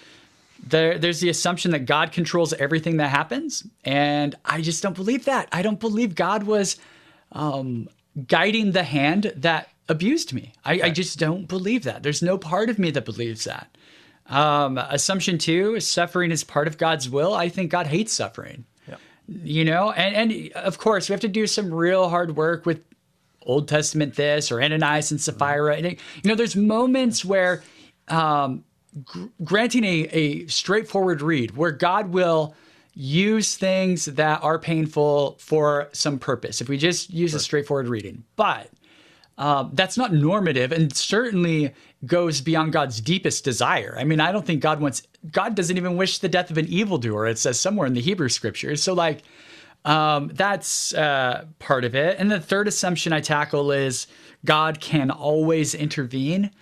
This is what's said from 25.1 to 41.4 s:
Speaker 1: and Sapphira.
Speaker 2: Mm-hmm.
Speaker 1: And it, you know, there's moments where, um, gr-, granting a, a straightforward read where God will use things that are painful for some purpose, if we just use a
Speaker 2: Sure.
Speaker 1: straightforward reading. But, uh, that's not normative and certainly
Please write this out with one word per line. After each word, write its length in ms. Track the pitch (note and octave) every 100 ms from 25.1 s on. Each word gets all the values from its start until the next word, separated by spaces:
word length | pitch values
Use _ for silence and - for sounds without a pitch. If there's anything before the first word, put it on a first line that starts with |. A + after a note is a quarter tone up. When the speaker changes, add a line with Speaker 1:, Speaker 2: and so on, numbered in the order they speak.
Speaker 1:
and 80 | D3
Sapphira. 560 | D#3 G#2+ C#3+ C#3+ D3+ D3+
Speaker 2:
Mm-hmm. 80 |
Speaker 1:
And 80 | F3
it, 60 | F3 - -
you 40 | G3+
know, 60 |
there's 220 | A3 A#3 G3
moments 680 | G#3 A3 B3+ C4 B3 A3+
where, 380 | F#3 F#3+ F3+ E3 - - - _ -
um, 560 | D#3+ D#3 D3 C3+ C#3+ - _ _ D3
gr-, 220 | - F3 G#3 -
granting 400 | D#3+ G3+ A#3+ B3
a, 240 | G3+ E3 E3
a 360 | E3 D3 - E3
straightforward 760 | - - G#3+ - G3 F#3 D3+
read 340 | D#3 D3 A2+ C3+
where 140 | E3+
God 380 | - F3 G3+ F#3+
will 440 | F3+ E3+ D#3+ D#3 - - _ _
use 600 | - C3+ E3 G#3 A3 G#3 -
things 500 | F#3+ F#3+ F#3 E3+ D3+
that 360 | C#3 D3+ D3+
are 160 | D3+ D#3+
painful 800 | E3 D#3+ D3+ D3+ D3 D3 C3+ -
for 500 | - D#3 D3 C#3+ D3
some 260 | - D3+ C3+
purpose, 420 | - A#2+ - -
if 80 | B2+
we 100 | C#3
just 320 | F3 F3 -
use 220 | E3 E3+
a 60 | D3+
Speaker 2:
Sure. 60 |
Speaker 1:
straightforward 420 | - D3 C#3+ C#3 A#2+
reading. 360 | A2 G2 A#2+ -
But, 360 | - G3 A#2 - _ _ - - _ _ -
uh, 300 | D3 C#3 C3+
that's 240 | C#3+ F#3 A#3+
not 160 | A#3+
normative 580 | D#3 D3+ G#3 E3+ B2+ B2+
and 240 | E3 D3 -
certainly 800 | - G3+ B3 F#3